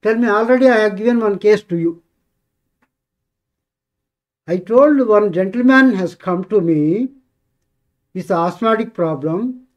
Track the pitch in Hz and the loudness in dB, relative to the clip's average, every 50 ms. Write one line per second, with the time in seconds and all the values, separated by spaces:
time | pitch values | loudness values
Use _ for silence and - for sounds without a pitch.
0 | _ 208 220 226 240 226 202 208 226 233 254 254 262 262 240 220 214 214 196 190 | _ -2 -2 0 0 0 0 0 0 0 0 2 4 2 2 2 0 0 -2 -2
1 | 214 240 240 233 226 214 202 185 196 208 214 202 - _ 175 170 165 170 165 - | -2 -2 0 0 0 -2 -2 0 2 2 2 0 0 _ -6 -4 -4 -4 -6 -6
2 | _ _ _ _ _ _ _ _ _ _ _ _ _ _ _ _ _ _ _ _ | _ _ _ _ _ _ _ _ _ _ _ _ _ _ _ _ _ _ _ _
3 | _ _ _ _ _ _ _ _ _ _ _ _ _ _ _ _ _ _ _ _ | _ _ _ _ _ _ _ _ _ _ _ _ _ _ _ _ _ _ _ _
4 | _ _ _ _ _ _ _ _ _ - 170 185 180 - 226 247 277 302 302 277 | _ _ _ _ _ _ _ _ _ -6 -6 -6 -4 0 2 4 4 4 4 2
5 | 262 220 214 208 208 208 165 170 190 196 190 240 247 254 262 262 262 262 220 190 | 2 2 2 2 2 0 -2 -2 -4 -2 -4 0 2 4 4 6 4 4 2 0
6 | 185 165 - _ - 185 180 175 190 - 208 208 175 165 165 151 147 151 170 208 | -4 -6 -8 _ -8 -6 -6 -6 -6 -2 -2 -2 0 0 0 0 0 0 -2 -2
7 | 254 262 - _ _ _ _ _ _ _ _ _ _ _ _ _ _ _ _ _ | -4 -6 -8 _ _ _ _ _ _ _ _ _ _ _ _ _ _ _ _ _
8 | _ _ _ 185 165 160 196 170 170 180 175 - 233 226 220 220 233 226 - - | _ _ _ -14 -6 -4 -2 -2 -2 -4 -4 -4 -2 -2 0 -2 -2 -8 -6 -4
9 | 175 160 156 139 135 160 160 185 226 254 254 - _ _ _ | -4 -4 -4 -4 -6 -6 -4 -4 -6 -6 -8 -10 _ _ _